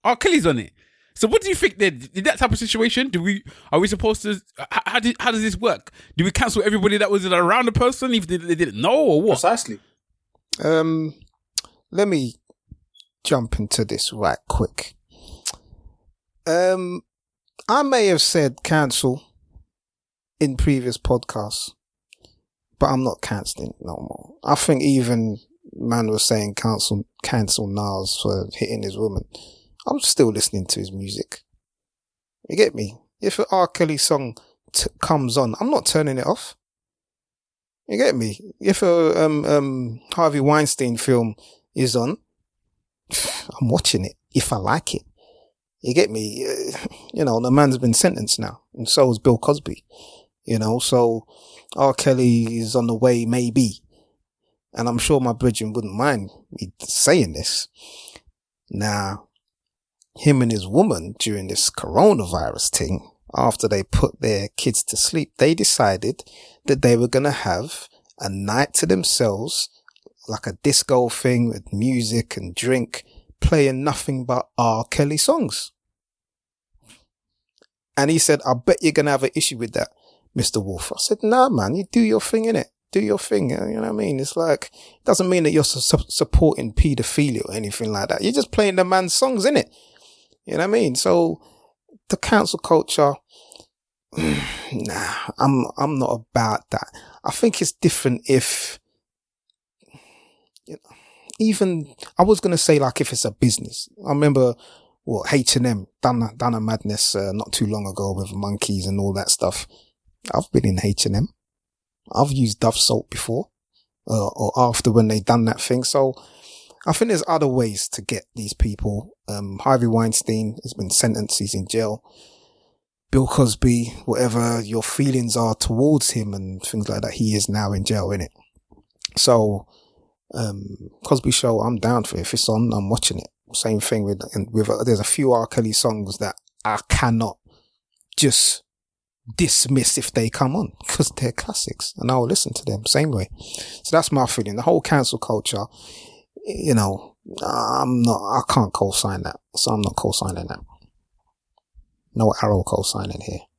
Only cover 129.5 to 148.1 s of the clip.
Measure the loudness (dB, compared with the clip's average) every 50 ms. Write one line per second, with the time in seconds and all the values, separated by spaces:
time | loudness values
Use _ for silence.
129.5 | 0 -4 -8 _ _ _ _ _ _ _ _ _ _ _ _ _ -8 -6 -6 -6
130.5 | -6 -10 -12 -14 -14 -16 -18 -20 _ _ 0 0 0 2 2 0 0 2 0 0
131.5 | 0 0 0 -2 -2 -2 0 0 0 0 -2 -2 -6 -6 -6 -4 -2 -2 0 0
132.5 | 2 2 0 0 0 -2 0 0 -2 0 0 -2 -4 -4 -10 -14 _ _ _ _
133.5 | -8 -4 -2 -2 -2 0 0 0 -2 -2 -2 -2 -4 -6 -8 -8 -6 -6 -6 -2
134.5 | 0 0 0 0 0 0 2 0 2 2 2 0 0 2 2 4 4 2 0 -2
135.5 | -2 -2 -2 0 0 0 0 0 -2 -2 -6 -8 -6 -6 -6 -6 -6 -10 _ _
136.5 | _ _ -4 -4 -4 -4 -2 _ 0 2 2 2 2 2 0 -4 -6 _ _ _
137.5 | _ _ _ _ _ _ _ _ _ _ _ _ -2 2 2 4 4 4 2 2
138.5 | 0 -2 _ _ _ _ _ _ _ _ _ _ _ _ _ -14 -2 -2 0 2
139.5 | 2 2 2 2 2 2 2 2 0 0 -2 -2 -2 -2 -2 -2 0 -2 -2 0
140.5 | 0 -2 -6 -6 -10 _ -6 -6 -2 0 0 -2 -2 -4 -4 -4 -4 -6 -10 -6
141.5 | -6 -6 -6 -6 -6 -8 -8 -10 -8 -4 -2 0 2 2 2 2 2 0 0 -2
142.5 | -4 -8 -6 -6 -6 -4 0 2 2 2 2 0 -2 -4 -4 -6 -10 -20 -14 -14
143.5 | -12 -12 -12 -16 -16 -14 -6 0 0 2 2 2 2 2 2 2 0 -2 -2 -4
144.5 | -6 -2 0 2 2 2 2 2 2 2 2 0 -2 -4 -4 -4 -4 -2 -2 -4
145.5 | -4 -4 -8 -8 _ -20 -20 -20 -20 -20 -20 -20 -20 _ _ _ _ -14 -12 -10
146.5 | -8 -4 0 2 2 2 2 0 -4 -6 -12 -20 _ _ _ -16 -12 -8 -6 -4
147.5 | -2 -2 -2 0 0 0 0 0 2 4 4 4